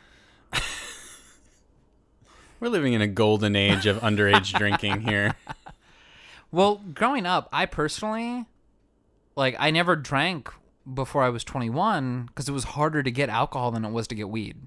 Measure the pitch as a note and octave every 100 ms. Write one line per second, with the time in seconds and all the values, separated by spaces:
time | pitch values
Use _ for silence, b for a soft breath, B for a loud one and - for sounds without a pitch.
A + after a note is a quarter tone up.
0 | b b b b b - B B B B
1 | B B B B B B _ _ _ _
2 | _ _ _ b b b A#3+ G#3 C3+ A2+
3 | G#2+ G2 G#2+ G#2+ G#2 G2+ G2+ G2 G#2 G2+
4 | A2+ G#2 G2+ G#2 G2 G2+ G#2 - G#2 G2
5 | A2+ G2+ G#2 - - - - - B B
6 | B B B B B D#3+ G3+ G#3 G3+ C#3+
7 | A#3 C#4 F3 F3 - D3 F#3 - D3 -
8 | G#3+ A3 A#3 B3 A3+ _ _ _ _ _
9 | _ _ _ - C3 A#2+ D3+ D#3+ F3 D#3+
10 | C3 C#3 E3 E3 - - _ _ C3+ C3
11 | C3 C#3+ B2+ A#2+ - C3+ A#2 C3 G#3+ F3+
12 | C3 B2 A#2 - C3+ C#3 A#2 C#3+ D#3 D3+
13 | C3+ A#2+ C3+ A2 C#3+ C#3 B2 A#2 G#2+ A2+
14 | A2 G#2+ G2+ A2 G#2+ A#2